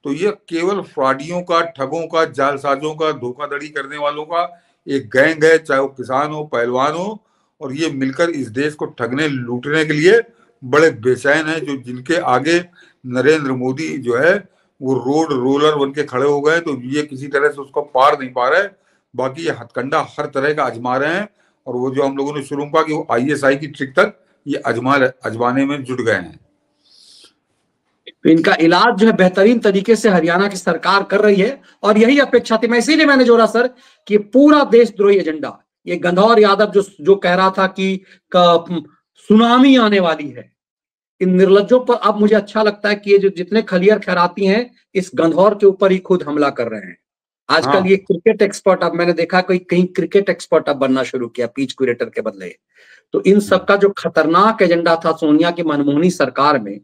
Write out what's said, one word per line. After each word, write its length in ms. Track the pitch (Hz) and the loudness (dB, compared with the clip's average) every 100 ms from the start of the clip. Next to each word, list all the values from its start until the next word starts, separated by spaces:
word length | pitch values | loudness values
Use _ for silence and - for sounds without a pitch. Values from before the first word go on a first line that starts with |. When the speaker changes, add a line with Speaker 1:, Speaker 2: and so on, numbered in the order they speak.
Speaker 1:
तो 80 | 147 | -6
ये 180 | 139 202 | -4 -4
केवल 500 | 202 - 165 180 202 | -6 -10 -6 -4 -4
फ्रॉडियों 600 | 156 - 131 135 151 175 | -8 -4 -2 -2 -6 -10
का, 180 | 180 170 | -2 -2
ठगों 460 | 170 - 135 160 160 | -2 -8 -8 -6 -4
का, 180 | 165 | -2
जालसाजों 720 | 160 131 139 139 143 139 151 | -2 -2 -2 -2 -4 -4 -4
का, 180 | 156 156 | -4 -4
धोखाधड़ी 560 | 139 123 127 143 143 151 | -4 -10 -10 -10 -10 -10
करने 280 | 147 135 147 | -10 -10 -6
वालों 280 | 147 147 | -6 -6
का 380 | 156 170 175 175 _ _ - | -6 -6 -6 -10 _ _ -6
एक 220 | 139 107 | -6 -2
गैंग 340 | 127 151 160 | 2 2 2
है, 140 | 156 160 | 4 2
चाहे 220 | 156 135 | 2 -2
वो 60 | 135 | -2
किसान 460 | 131 117 131 151 | -6 -6 -4 -4
हो, 120 | 151 | -8
पहलवान 480 | 151 123 120 127 139 | -6 -4 -2 0 -2
हो, 320 | 165 196 214 _ _ _ _ | -2 -8 -10 _ _ _ _
और 120 | 147 | -12
ये 180 | 139 160 | -6 -6
मिलकर 400 | 135 131 135 170 | -4 -6 -2 -2
इस 180 | 151 120 | -2 -8
देश 260 | 110 147 | -4 -6
को 100 | 151 | -6
ठगने, 440 | 147 - 117 131 156 | -12 -8 -6 -4 -4
लूटने 560 | 135 120 123 143 156 | -4 -8 -8 -4 -4
के 80 | 156 | -2
लिए 300 | 151 170 233 226 _ _ _ | 2 4 4 0 _ _ _
बड़े 260 | 127 143 160 | -2 2 2
बेचैन 560 | 120 120 123 139 151 156 | 2 -2 0 0 0 -2
हैं, 200 | 160 143 | -6 -6
जो 100 | 135 | -10
जिनके 400 | 120 123 127 165 | -10 -14 -4 -2
आगे 480 | 139 127 143 170 175 _ _ _ 127 | 0 -2 0 -2 -2 _ _ _ -8
नरेंद्र 460 | 123 131 156 135 | 0 2 2 0
मोदी 460 | 127 127 131 160 156 | -4 -6 -6 -8 -8
जो 180 | 120 120 | -4 0
है, 320 | 156 180 - _ _ _ | 0 0 -4 _ _ _
वो 120 | 131 | -4
रोड 380 | 131 120 151 156 | -4 -2 -2 0
रोलर 420 | 135 127 143 151 | -2 0 2 2
बन 180 | 151 135 | 0 -4
के 100 | 139 | -4
खड़े 240 | 143 127 143 | -6 -2 -2
हो 140 | 143 | 0
गए, 200 | 147 165 | 0 -2
तो 200 | 165 131 | -4 -8
ये 220 | 123 147 | -6 -6
किसी 260 | 147 131 139 | -6 -12 -6
तरह 200 | 143 147 | -2 -2
से 120 | 143 | -4
उसको 220 | 139 151 | -8 -8
पार 360 | 147 127 139 151 | -4 2 2 2
नहीं 120 | 131 | -6
पा 160 | 123 123 | -4 0
रहे। 200 | 170 202 196 _ _ _ - | 0 -2 _ _ _ _ -8
बाकी 260 | 131 135 | -8 -6
ये 80 | 165 | -8
हथकंडा 500 | 117 117 - 127 156 | -8 -10 -10 -4 -4
हर 260 | 139 - 123 | -6 -10 -8
तरह 280 | 139 143 | -4 -4
का 100 | 151 | -2
आजमा 320 | 131 113 123 131 | -4 -6 -6 -4
रहे 180 | 147 | -4
हैं, 140 | 175 208 _ _ _ - | -6 -8 _ _ _ -10
और 80 | |
वो 160 | 123 131 | -6 -4
जो 120 | 131 | -2
हम 140 | 139 139 | -4 -4
लोगों 180 | 139 | -8
ने 80 | 147 | -8
शुरू 220 | - 143 | -8 -10
में 80 | 147 | -2
कहा 100 | 156 | -2
कि 100 | 156 | -2
वो 140 | 151 - | -4 -2
आईएसआई 460 | 117 135 139 135 143 | -2 -2 0 0 0
की 100 | 151 | -6
trick 240 | - 135 | -10 -4
तक 340 | 151 214 - _ _ - | 0 -2 -2 _ _ -10
ये 100 | 147 | -6
आजमा, 400 | - 113 127 139 127 - 110 | -4 -4 0 2 0 -2 -10
आजमाने 400 | 110 120 127 139 | -4 -2 -2 -2
में 180 | 143 | -4
जुट 160 | 123 127 | -8 -4
गए 120 | 113 | -2
हैं। 300 | 98 82 - _ _ _ _ _ _ _ - _ _ _ _ _ _ _ _ - | -2 -6 -20 _ _ _ _ _ _ _ -20 _ _ _ _ _ _ _ _ -20
Speaker 2:
तो 220 | _ - | _ 2
इनका 240 | 160 190 | 4 2
इलाज 400 | 180 165 175 226 | 2 2 4 2
जो 120 | 196 226 | 4 2
है 60 | |
बेहतरीन 460 | 180 185 185 202 240 | 4 2 4 2 4
तरीके 380 | 208 196 190 214 | 0 0 0 2
से 120 | 226 | 2
हरियाणा 400 | 180 165 175 202 | 2 0 0 -2
की 80 | 190 | -2
सरकार 460 | - 165 175 196 | -4 -4 0 -2
कर 180 | 190 196 | 0 0
रही 160 | 208 196 | 2 2
है, 260 | 202 277 _ _ | 0 -4 _ _
और 160 | 202 214 | 0 4
यही 200 | 226 285 | 4 4
अपेक्षा 380 | 269 240 240 220 | 2 0 2 -2
थी। 40 | 233 | 0
मैं 120 | 240 | 0
इसीलिए 280 | 233 311 294 | 2 2 4
मैंने 180 | 269 | 4
जोड़ा 220 | 240 233 220 | 6 6 4
सर 200 | 226 254 - _ _ - | 2 -2 -4 _ _ -2
कि 120 | 208 | -2
पूरा 460 | 208 262 294 294 | 2 4 6 4
देशद्रोही 520 | 240 233 233 185 202 196 | 4 4 4 2 2 2
एजेंडा, 420 | 160 156 131 - _ _ - | 0 -6 -10 -14 _ _ -10
ये 100 | 175 | -4
गंधौर 420 | 175 180 214 233 | -2 2 4 6
यादव 280 | 208 196 208 | 4 4 2
जो, 180 | 190 196 - | 2 -2 -4
जो 160 | 151 196 | 2 2
कह 180 | 180 | 2
रहा 160 | 180 190 | 2 0
था 160 | 190 190 | 0 -2
कि 380 | 190 190 190 _ _ _ 180 | -2 -4 -4 _ _ _ 4
क-, 460 | 175 170 170 170 - _ _ | 4 4 0 -10 -10 _ _
सुनामी 600 | _ _ 214 233 247 269 262 | _ _ 4 6 4 6 6
आने 240 | 214 202 | 4 2
वाली 280 | 175 156 143 | 0 -2 -8
है, 240 | 120 - _ _ _ _ _ _ _ | -14 -20 _ _ _ _ _ _ _
इन 160 | 185 185 | 0 2
निर्लज्जों 440 | 190 196 202 254 | 4 4 4 0
पर 140 | - | 2
अब 260 | 240 196 208 | 0 0 2
मुझे 140 | 208 | 2
अच्छा 280 | 214 202 214 | 2 0 -2
लगता 260 | 208 202 208 | -2 -2 -4
है 60 | |
कि 180 | 208 202 | -4 2
ये 60 | 196 | 2
जो 100 | 196 | 2
जितने 340 | 170 175 214 | -2 -4 -2
खलियर 360 | 214 185 185 214 | 0 0 2 2
खैराती 480 | 196 180 175 - 196 | 0 0 -2 0 0
हैं, 280 | 208 247 _ _ | 0 -2 _ _
इस 160 | 196 185 | -6 -4
गंधौर 400 | - 165 156 202 | -2 0 4 2
के 120 | 208 196 | 4 2
ऊपर 260 | 190 196 | 4 0
ही 60 | 185 | 0
खुद 240 | 185 180 | 0 -2
हमला 280 | 147 147 143 | -2 -2 -2
कर 180 | - 113 | -2 -6
रहे 120 | 107 | -8
हैं। 180 | 92 87 _ _ _ _ - | -14 -20 _ _ _ _ 0
आजकल 200 | 156 131 | 0 2
Speaker 1:
हाँ। 160 | 185 185 | 0 2
Speaker 2:
ये 100 | 196 | 0
क्रिकेट 460 | - 175 226 214 | 0 0 0 2
एक्सपर्ट, 400 | 196 - 196 180 | -2 0 0 0
अब 120 | 175 | -2
मैंने 180 | 160 175 | -2 -2
देखा 280 | 170 170 185 | -2 0 -2
कोई 180 | 185 180 | 0 -4
कहीं 280 | - 175 180 | 0 0 0
क्रिकेट 440 | - 165 202 196 | -2 0 0 0
एक्सपर्ट 380 | 170 - 160 151 | -6 -2 -2 0
अब 80 | 139 | -2
बनना 260 | 131 131 | -2 -2
शुरू 260 | 127 131 120 | -2 -6 -8
किया 180 | - 117 | -6 -8
पिच 260 | - 131 | -6 -8
क्यूरेटर 340 | - 127 120 113 | -4 -4 -4 -6
के 140 | 113 | -6
बदले। 360 | 107 98 90 - _ _ _ _ _ | -10 -10 -18 -18 _ _ _ _ _
तो 100 | 202 | -2
इन 180 | 190 202 | 2 2
सब 140 | 202 | 2
Speaker 1:
हम्म। 100 | 190 | -2
Speaker 2:
का 120 | - 202 | 2 2
जो 120 | 196 | 2
खतरनाक 760 | - - - 151 170 214 220 | 0 -4 -2 2 4 2 2
एजेंडा 340 | 180 170 170 165 | 2 2 2 0
था 160 | 165 | 0
सोनिया 380 | 156 156 151 170 | -2 2 2 2
की 120 | 175 | -2
मनमोहनी 480 | 165 143 143 143 180 | -4 -2 -2 0 0
सरकार 480 | 175 131 127 147 139 | 0 -4 0 0 0
में 220 | 101 101 | -4 -14